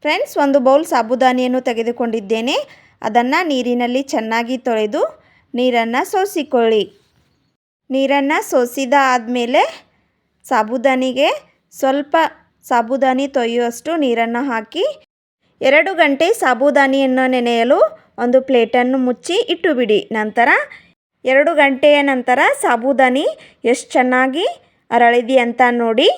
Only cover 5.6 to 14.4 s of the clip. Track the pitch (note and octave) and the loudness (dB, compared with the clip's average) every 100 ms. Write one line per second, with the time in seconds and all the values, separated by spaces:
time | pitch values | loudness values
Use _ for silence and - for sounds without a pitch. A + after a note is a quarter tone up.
5.6 | B3+ A#3+ A#3 A#3+ F4 G4+ G4 F#4 C#4 B3+ | -2 0 -2 -2 -2 -2 -4 -4 -2 0
6.6 | A3+ A3 F#3+ _ _ _ _ _ _ _ | 2 0 -2 _ _ _ _ _ _ _
7.6 | _ _ _ C4 C4+ C#4+ C#4 E4 G#4+ D4+ | _ _ _ -2 0 0 0 -2 -2 -2
8.6 | A#3+ B3 C4 C#4+ C4+ B3+ A3+ B3 A#3+ C#4 | -2 -4 0 2 2 0 -2 -6 0 0
9.6 | C5 - _ _ _ _ _ _ - B3 | 0 -4 _ _ _ _ _ _ -4 -2
10.6 | A3 B3 A#3+ C4 B3+ B3+ D4+ D5 _ _ | -2 -2 0 0 -2 0 -2 -2 _ _
11.6 | _ - C4+ C#4 C#4+ E4 D#4+ - _ _ | _ -6 -2 -2 -2 0 -2 -4 _ _
12.6 | - B3 A3+ C4 C4 B3+ C#4 C#4 A#3 A#3 | -4 -2 -2 -2 0 0 -2 -2 -2 -2
13.6 | A#3+ A#3+ - E4 C#4 A#3 A3+ A#3+ | -4 -6 -6 -2 -2 0 -2 -2